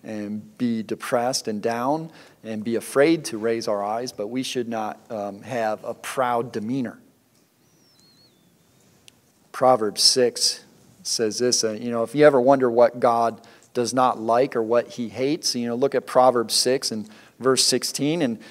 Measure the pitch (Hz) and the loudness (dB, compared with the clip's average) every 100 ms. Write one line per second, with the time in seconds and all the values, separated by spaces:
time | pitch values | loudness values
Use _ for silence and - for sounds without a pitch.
0 | - 107 104 107 - - 123 113 101 110 | -14 -10 -8 -10 -12 -6 -4 -4 -6 -8
1 | - 123 123 131 - 104 113 117 127 156 | -4 -2 0 -4 -6 -6 -4 -2 -2 -4
2 | 160 - - _ 110 110 110 113 - 139 | -6 -18 -20 _ -12 -8 -4 -6 -2 2
3 | 151 165 143 110 117 113 113 101 101 113 | 4 2 -2 -6 -2 -2 -2 -4 -4 -6
4 | 127 - 104 127 127 127 117 113 107 - | -8 -8 -8 -6 -6 -6 -6 -6 -6 -10
5 | - 113 101 98 107 123 110 107 113 117 | -10 -8 -8 -10 -8 -4 -4 -4 -8 -10
6 | - - 123 120 120 117 107 135 113 - | -8 -2 0 0 -2 -6 -4 -4 -6 -10
7 | _ _ _ _ _ _ _ _ _ _ | _ _ _ _ _ _ _ _ _ _
8 | _ _ _ _ _ _ _ _ _ _ | _ _ _ _ _ _ _ _ _ _
9 | _ _ _ _ _ - 131 123 107 87 | _ _ _ _ _ 0 4 4 2 0
10 | - 131 120 - - - - _ _ _ | 2 4 2 0 -4 -4 -12 _ _ _
11 | - - 110 107 123 117 113 107 120 117 | -8 -4 -2 0 0 0 0 -4 -6 -4
12 | 113 147 147 139 123 139 131 117 117 127 | -2 6 6 8 6 4 4 4 4 4
13 | 123 117 117 107 - - _ 123 117 127 | 2 4 2 -2 -12 -20 _ -4 -2 2
14 | 127 98 110 117 143 120 110 120 110 - | 2 2 2 2 2 0 0 0 0 -6
15 | 113 104 135 151 - 123 120 120 135 127 | -10 -4 -2 -2 -4 -4 -4 -2 0 0
16 | - 131 127 120 110 - 127 131 - 110 | 2 6 6 4 0 0 0 0 -2 -8
17 | 104 - - - 123 127 - 127 - - | -10 -16 -20 -4 0 2 2 0 -2 -4
18 | 143 170 131 113 - | -2 0 -2 -4 -10